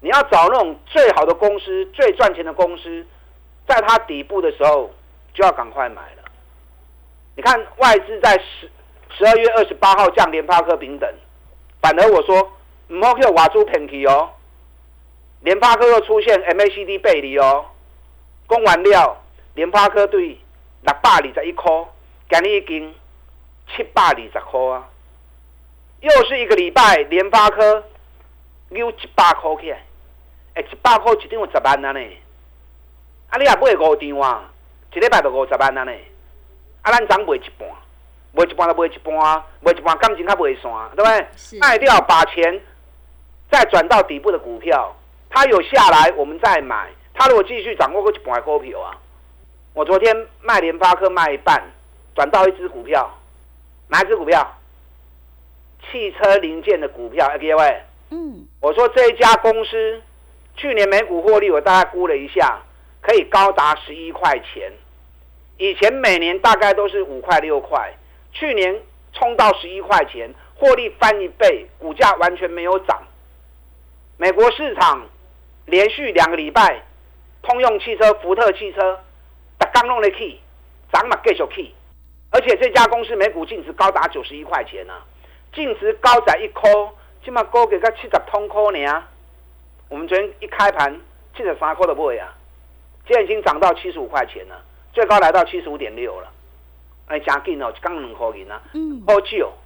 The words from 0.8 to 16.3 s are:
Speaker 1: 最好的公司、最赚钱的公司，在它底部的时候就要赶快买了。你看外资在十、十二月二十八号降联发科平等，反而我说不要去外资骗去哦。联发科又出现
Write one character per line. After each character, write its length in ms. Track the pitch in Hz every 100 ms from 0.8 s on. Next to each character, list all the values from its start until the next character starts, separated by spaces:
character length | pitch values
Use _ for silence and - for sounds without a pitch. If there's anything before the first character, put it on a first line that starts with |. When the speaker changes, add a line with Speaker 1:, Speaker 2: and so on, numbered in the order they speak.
Speaker 1:
最 280 | - 311 262
好 120 | 170
的 80 | 156
公 260 | 170 208 208
司、 260 | 190 190 190
最 200 | - 262
赚 200 | 185 220
钱 100 | 170
的 80 | 165
公 240 | 156 180 170
司， 300 | 170 170 165 _ _ _ _ _ -
在 120 | 247
它 140 | 208 226
底 200 | 220 147
部 220 | 139 190
的 80 | 165
时 140 | 151
候 280 | 143 147 117 - - - -
就 120 | -
要 80 | 190
赶 180 | - 117
快 180 | 135 127
买 140 | 107 76 -
了。 80 | - _ _ - _ _ _ _ _ _ _ -
你 60 |
看 220 | 233 247 220 -
外 200 | 254 214
资 180 | - 214
在 160 | 226 190
十、 300 | - - 160 _ _ - - -
十 80 |
二 120 | 208 226
月 120 | 226
二 140 | 226
十 100 | 208
八 200 | - 196
号 160 | 196 196
降 180 | - 180
联 120 | 160
发 160 | 156 180
科 140 | 170 165
平 220 | 131 143
等， 100 | 127 - _ _ _ - - -
反 180 | 156 156
而 100 | 214
我 100 | 196
说 300 | 147 190 190 - _ _ _
不 80 | 170
要 180 | 226
去 120 | 254 262
外 200 | 165 160
资 120 | 214 208
骗 220 | 170 147
去 160 | 143 139
哦。 240 | 139 160 - - _ _ _ _ _ _ _ _ _
联 160 | 165 196
发 160 | 240 226
科 100 | 240
又 140 | 233
出 200 | 220 214
现 160 | 208